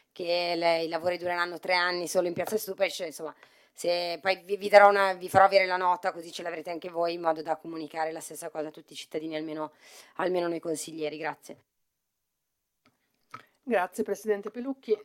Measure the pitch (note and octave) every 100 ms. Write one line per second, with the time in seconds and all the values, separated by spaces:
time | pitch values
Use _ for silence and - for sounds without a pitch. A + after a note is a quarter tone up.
0 | _ - E3+ F3 F3 E3+ E3+ E3 E3 E3
1 | F3 F3 F3 F3 F3 E3+ F3 F3+ F3 F3
2 | E3 F#3 F3 F3 E3+ G#3+ - F#3+ F#3+ -
3 | E3+ C#3+ D#3 - - _ _ - E3+ F3
4 | F3 E3 F#3+ F#3 F3 G3 G3+ G3+ G3+ G3+
5 | G3 F3+ F3+ F#3+ G3 F#3+ F#3 F3+ F3+ F3
6 | F#3 E3+ E3+ E3 F3 E3+ E3 E3+ F3+ E3+
7 | E3+ F3 E3+ D#3+ D#3+ D#3 E3 E3 D3+ E3
8 | D#3+ D#3+ - D#3 E3+ D#3+ D#3 E3 - C#3+
9 | - D#3+ D#3+ D#3 D#3 D#3 D3+ - - -
10 | - - F#3 F3+ E3+ E3 E3+ D3+ - D#3+
11 | D3+ D3+ D#3 D3+ - - _ _ _ _
12 | _ _ _ _ _ _ _ _ _ _
13 | _ _ _ - _ _ C4+ G#3 F#3 -
14 | - G3 A3 G3+ G#3 B3 C4 C4+ - G#3+